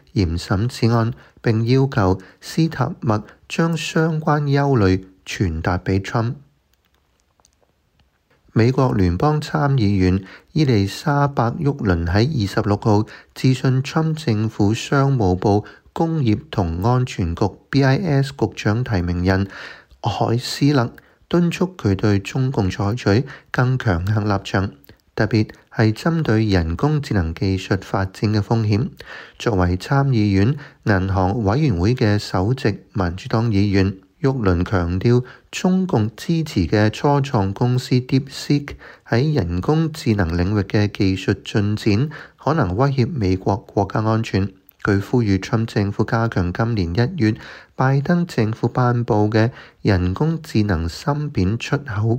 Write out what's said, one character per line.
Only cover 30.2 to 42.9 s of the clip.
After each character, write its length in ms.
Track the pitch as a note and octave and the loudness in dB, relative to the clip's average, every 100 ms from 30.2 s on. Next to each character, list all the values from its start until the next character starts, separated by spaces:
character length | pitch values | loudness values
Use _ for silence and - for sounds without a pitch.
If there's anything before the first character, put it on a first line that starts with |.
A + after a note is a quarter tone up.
| G#2 | 2
院 240 | F#2+ G#2+ D3 - _ | 4 2 0 -8 _
銀 300 | A2+ F#2+ F#2 | 0 0 2
行 300 | F#2+ F#2 B2 | 0 0 0
委 160 | G2 B2+ | 0 2
員 180 | D#3 E2+ | 0 2
會 160 | G2 | 0
嘅 240 | B2+ G#2+ G#2 | 2 2 0
首 340 | - F#2+ G2 C3 | -2 -2 0 0
席 220 | A#2 F#2 - | -2 -4 -8
民 200 | - F2 | -4 -4
主 140 | F2+ - | -4 -4
黨 200 | A2+ A#2 | -2 2
議 220 | G2 G#2 | 2 2
員， 280 | G2 G2 G2 - _ | 2 0 -2 -16 _
沃 120 | C3+ | -2
倫 280 | C3+ G2 F2 | 0 0 0
強 360 | F2+ F#2 E2+ F#2 | 0 0 0 0
調， 240 | A#2+ B2 B2 - _ | 2 2 0 -14 _
中 360 | - F#3 F#3 F3+ | -2 0 0 2
共 280 | B2 G#2+ | 0 0
支 300 | - - E3 | -4 -4 -2
持 220 | D#2 - E2 | -2 -2 0
嘅 240 | G#2+ G#2+ | 2 2
初 180 | - D3 C#3+ | 2 2 2
創 320 | C#3 A2+ F#2+ | 0 0 -2
公 240 | G2 B2 B2+ | 0 0 0
司 160 | - | 0
DeepSeek 800 | B2+ B2+ C3+ C#3 - - C#3+ C#3+ - - - - | -2 0 -2 -2 -10 -2 -2 -2 -14 -18 -20 -2
喺 260 | A#2 D#3 | 0 2
人 280 | D3 F2 F2+ | 0 -2 -2
工 280 | - D#3 D#3+ | 0 0 0
智 240 | D#3+ A#2 | -2 0
能 140 | G#2 E2 F2 | 0 0 0
領 240 | F2+ G#2+ | 0 0
域 20 | |
嘅 240 | F#2+ G#2+ G#2 | 0 0 0
技 240 | - F#2+ F#2+ | 0 0 0
術 220 | - G2 | -2 -4
進 320 | - A2+ G#2 | -2 -2 0
展 360 | G#2+ A2+ G2+ D3+ - - _ | 0 0 0 0 -6 -18 _
可 160 | C3 | -2
能 240 | D#3+ F#2 F#2 | 0 0 0
威 140 | C#3 | 0